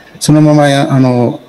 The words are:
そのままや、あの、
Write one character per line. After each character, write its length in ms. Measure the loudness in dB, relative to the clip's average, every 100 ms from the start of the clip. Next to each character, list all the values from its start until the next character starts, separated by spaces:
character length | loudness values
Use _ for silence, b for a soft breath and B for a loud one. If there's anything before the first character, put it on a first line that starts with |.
| B B
そ 140 | 0
の 80 | 2
ま 120 | 2
ま 140 | 2 0
や、 240 | 0 -2
あ 80 | 0
の、 400 | 0 0 -2 -6